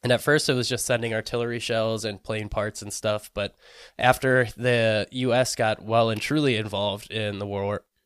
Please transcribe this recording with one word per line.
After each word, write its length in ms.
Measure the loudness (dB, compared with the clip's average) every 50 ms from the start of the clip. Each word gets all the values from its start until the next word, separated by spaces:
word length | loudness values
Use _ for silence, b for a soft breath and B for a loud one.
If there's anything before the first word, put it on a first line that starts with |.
| 2
And 80 | 2
at 80 | 2 2
first, 280 | 4 4 4 4 4 2
it 60 | 0
was 140 | 0 0 -2
just 180 | -2 -4 0
sending 260 | 0 0 0 0 -2
artillery 460 | -2 -4 -4 -4 -4 -2 -2 -2 -4 -6
shells 460 | -4 -2 0 0 0 0 -2 -2 -4
and 180 | -6 -6 -8
plane 260 | _ -6 -6 -4 -4 -4
parts 340 | -4 -4 -4 -4 -6 -8
and 100 | -12 -10
stuff. 400 | -10 -4 -2 0 0 0 -4 -8 _
But 220 | -6 -6 -6 _ B B B B B B B B B
after 460 | 4 4 4 4 2 2 4 4 2 0 -4
the 520 | -2 0 2 2 4 4 2 2 0 -2 -4
U 240 | -4 -2 0 2 4
S 220 | 2 2 0 0
got 260 | 0 0 0 0 -2
well 260 | -4 2 4 4 4 4
and 100 | 2 -2
truly 320 | -2 -2 0 2 2 2 2
involved 540 | 0 -2 -2 -2 -2 0 0 -2 -4 -8 -8
in 300 | -6 -4 -4 -4 -4 -4
the 60 | -6
war, 360 | -4 -4 -2 -2 -2 -4 -4 _ _ _ _ _